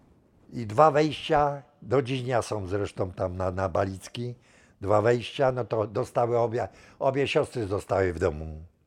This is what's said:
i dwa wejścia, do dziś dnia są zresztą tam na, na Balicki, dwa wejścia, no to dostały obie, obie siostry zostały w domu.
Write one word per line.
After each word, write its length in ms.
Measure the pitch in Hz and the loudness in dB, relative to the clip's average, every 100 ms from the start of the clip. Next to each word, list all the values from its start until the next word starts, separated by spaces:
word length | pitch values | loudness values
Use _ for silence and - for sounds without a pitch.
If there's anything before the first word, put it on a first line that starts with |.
| _ _ _ _ - | _ _ _ _ -14
i 140 | - 110 | -8 -2
dwa 240 | 107 156 | 6 6
wejścia, 720 | 143 156 - - 156 147 143 - _ | 6 2 -2 0 2 2 -2 -12 _
do 200 | - 135 | -2 0
dziś 220 | 123 131 | 0 -4
dnia 180 | 123 120 | 0 0
są 260 | - 107 92 | 0 -4 -4
zresztą 440 | 101 98 - 95 | -4 -4 -4 -6
tam 260 | - 92 90 | -4 -6 -2
na, 140 | 92 | -4
na 180 | 92 95 | -2 -2
Balicki, 640 | 82 98 95 - - 120 120 _ - _ - | 0 -2 -4 -12 -10 -10 -12 _ -20 _ -8
dwa 200 | 95 104 | 2 4
wejścia, 500 | 107 123 110 - 131 | 4 2 0 0 0
no 140 | 123 110 | 0 -2
to 220 | 113 107 | -2 -2
dostały 500 | 110 123 135 120 120 | -2 -2 0 0 2
obie, 300 | 117 117 104 - - - | 0 -2 -6 -10 -20 -4
obie 280 | 139 135 131 | -2 0 0
siostry 380 | 156 131 127 101 | 0 0 -4 -4
zostały 460 | 98 - 95 95 | -4 0 0 2
w 60 | 82 | 2
domu. 420 | 92 76 80 78 82 _ | -2 -2 -10 -12 -16 _